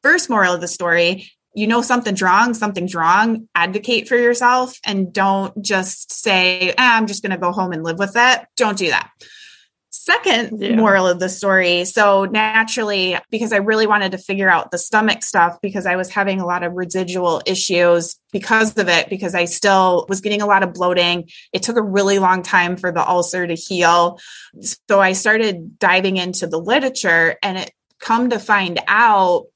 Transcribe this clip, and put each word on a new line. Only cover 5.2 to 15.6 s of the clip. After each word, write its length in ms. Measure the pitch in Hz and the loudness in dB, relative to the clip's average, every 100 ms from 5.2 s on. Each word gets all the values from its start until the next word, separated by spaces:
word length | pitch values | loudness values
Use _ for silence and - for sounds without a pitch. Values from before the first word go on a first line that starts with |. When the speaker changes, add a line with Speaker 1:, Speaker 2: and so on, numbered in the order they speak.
| 196 196 196 - | 0 0 -4 -8
Speaker 1:
just 520 | 196 196 190 - - | -4 -2 0 -4 -4
say, 600 | - 226 190 180 180 185 - | -6 0 2 2 0 -2 2
"Ah, 180 | 254 226 | 2 2
I'm 120 | 214 | 0
just 140 | 196 | -4
gonna 160 | 202 185 | -6 -2
go 120 | 180 | -2
home 220 | 185 185 | -2 -4
and 100 | 165 | -4
live 160 | 165 170 | -6 -4
with 140 | 196 | -2
it." 320 | 214 247 233 - - | 2 2 2 -4 -2
Don't 220 | 214 196 | -2 0
do 120 | 175 | -2
that. 200 | 120 - _ - - - - _ _ _ | -2 -4 _ -20 -20 -20 -20 _ _ _
Second 720 | - - 466 427 240 240 220 | -8 -2 0 2 -2 -2 -6
Speaker 2:
Yeah. 140 | 202 226 | -2 2
Speaker 1:
moral 320 | 214 196 185 | 4 4 2
of 100 | 175 | 0
the 100 | 185 | -2
story. 560 | 185 202 190 180 175 | -2 0 2 2 0
So 420 | 180 - 208 196 190 | 0 2 4 4 2
naturally, 920 | 214 214 220 220 - 220 202 185 180 - | -2 0 0 0 -2 -4 -2 -2 -4 -6
because 220 | 220 226 | -6 -2
I 40 | 214 | -2
really 300 | 202 220 214 | 0 0 2
wanted 260 | 208 190 | 2 0
to 60 | 185 | -6
figure 300 | - 196 190 | -8 -2 2
out 220 | 170 - | 2 0
the 80 | 175 | -4
stomach 460 | - 214 220 - | 0 2 2 0
stuff 340 | - 196 175 175 | -2 2 0 0